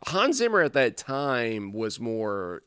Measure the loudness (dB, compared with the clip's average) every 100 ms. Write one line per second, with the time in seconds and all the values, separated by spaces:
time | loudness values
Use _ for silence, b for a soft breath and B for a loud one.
0 | -4 0 2 2 2 4 4 4 2 0
1 | -6 -4 0 0 0 -2 -4 -4 -4 -4
2 | -4 -2 -2 -2 -4 -8